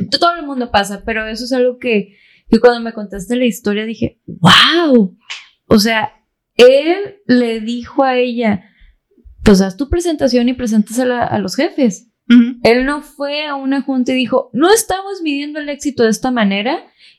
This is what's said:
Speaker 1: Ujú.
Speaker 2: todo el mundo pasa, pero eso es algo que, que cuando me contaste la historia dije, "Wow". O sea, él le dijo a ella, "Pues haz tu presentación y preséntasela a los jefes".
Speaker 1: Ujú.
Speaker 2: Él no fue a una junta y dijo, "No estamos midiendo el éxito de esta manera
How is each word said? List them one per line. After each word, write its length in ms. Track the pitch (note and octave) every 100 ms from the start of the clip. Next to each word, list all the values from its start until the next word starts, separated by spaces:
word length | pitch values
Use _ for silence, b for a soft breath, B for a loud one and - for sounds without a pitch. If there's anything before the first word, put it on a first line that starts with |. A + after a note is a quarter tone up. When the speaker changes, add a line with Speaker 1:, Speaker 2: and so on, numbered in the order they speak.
Speaker 1:
Ujú. 80 | -
Speaker 2:
todo 260 | - E4+ F4
el 100 | C#4+
mundo 240 | C4 A#3+
pasa, 320 | G#3 G3 G3+
pero 220 | - A3 A3
eso 180 | A3 A#3+
es 60 |
algo 260 | C4 B3 B3
que, 340 | B3 G#3+ F#3+ b b b b
que 120 | A3+
cuando 180 | B3 A#3+
me 120 | A3+
contaste 420 | A3 G3+ G3+ F3+
la 100 | B3 B3
historia 380 | - G#3 G3+ A3
dije, 340 | A3+ A3+ _ -
"Wow". 880 | - E3+ - C#4 E4 E4 B3 F#3+ - B B B B -
O 120 | A3
sea, 320 | G#3+ A3 - _ _ _ _ -
él 600 | B3 C4+ D#4 F#4+ G4+ - -
le 340 | B3 A#3+ A3+
dijo 440 | G#3+ A#3+ A#3+ -
a 140 | C4+ B3
ella, 460 | B3 A#3+ A3+ G3+ b b b b _ _ - -
"Pues 180 | - F#3+
haz 140 | F#3+ F#3
tu 100 | C#4
presentación 600 | F4 F4 D4 C#4 A#3+ A#3+
y 20 |
preséntasela 680 | B3+ B3 A3 G#3 A3+ B3+ B3
a 140 | - G#3+
los 180 | F#3+ -
jefes". 540 | D#4+ - A#3+ - _ _ -
Speaker 1:
Ujú. 280 | A#3+ A#3 B3
Speaker 2:
Él 220 | A3+ B3 C4
no 160 | D4
fue 440 | - - C#4+ D4 D4+
a 80 |
una 260 | C#4 C4+ C#4
junta 300 | C4 C4 B3
y 40 | B3+
dijo, 340 | B3 C4 -
"No 180 | A#3 E4+
estamos 480 | A4+ - F#4+ G4 F#4+
midiendo 360 | D#4+ C#4 D4 D4+
el 80 | D4
éxito 320 | C#4+ D4 B3+
de 40 | A3
esta 200 | G#3+ C4
manera 480 | B3 G#3 G3 A3 F4 - b b